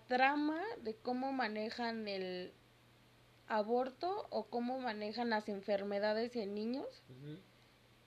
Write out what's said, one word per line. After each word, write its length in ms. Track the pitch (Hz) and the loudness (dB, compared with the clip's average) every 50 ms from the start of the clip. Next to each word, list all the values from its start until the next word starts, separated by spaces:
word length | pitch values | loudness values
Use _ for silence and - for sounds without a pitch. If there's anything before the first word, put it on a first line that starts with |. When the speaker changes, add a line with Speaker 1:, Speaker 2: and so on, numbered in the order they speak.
| - | 0
Speaker 1:
trama 540 | - 247 247 262 269 285 294 294 302 311 330 381 440 - - | 2 4 6 6 6 6 4 2 2 2 0 -2 -4 -6 -6
de 120 | 240 220 220 | -6 -6 -6
cómo 380 | - - 247 247 254 262 269 | -4 -2 -2 0 0 0 0
manejan 760 | 269 262 247 208 214 214 214 226 - - 240 233 226 226 214 208 | 0 0 0 0 0 -2 -2 -2 -2 -2 -2 -2 -2 -2 -4 -4
el 440 | 196 190 185 185 185 180 180 - - - - - - - - - - - - - - - - - - - - - | -4 -4 -4 -4 -4 -6 -6 -8 -12 -18 -20 -20 -20 -20 -20 -20 -20 -20 -20 -20 -20 -20 -20 -20 -20 -12 -4 0
aborto 760 | 220 214 208 214 240 247 262 262 254 - 339 359 392 427 - - | 2 2 2 4 4 2 2 0 -2 -2 -2 0 0 -2 -2 -2
o 140 | - 220 202 | -2 -4 -2
cómo 340 | - - 240 240 240 254 269 | -2 -2 -2 0 0 0 0
manejan 500 | 254 240 208 208 208 208 214 240 240 240 | -2 -2 -2 -2 -4 -4 -2 0 0 2
las 180 | 220 214 214 - | 2 2 0 0
enfermedades 840 | 208 196 - - 202 196 196 202 202 202 202 214 214 220 233 240 240 | -4 -2 0 2 2 2 2 0 0 2 4 4 4 2 2 0 0
en 180 | 240 202 196 202 | -2 -2 -2 -2
niños, 320 | 208 214 226 247 277 415 523 523 - - - | -2 -2 -2 -2 -2 -4 -6 -10 -14 -18 -20
Speaker 2:
Ujú. 280 | 127 127 139 147 151 185 - - - - - - - - - - - - - | -16 -14 -12 -12 -12 -12 -14 -20 -20 -20 -20 -20 -20 -20 -20 -20 -20 -20 -10